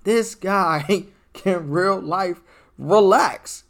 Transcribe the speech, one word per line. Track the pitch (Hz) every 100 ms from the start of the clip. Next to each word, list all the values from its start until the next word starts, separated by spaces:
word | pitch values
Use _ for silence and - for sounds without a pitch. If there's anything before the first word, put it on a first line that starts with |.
This | 196 226 226
guy | - 185 196 175 156 147 196 190 _
<laughs> | _
can | - 196 180 151
real | 156 190 190
life | 151 180 185 175 _ _ _ -
relax | 139 208 196 190 - - - - _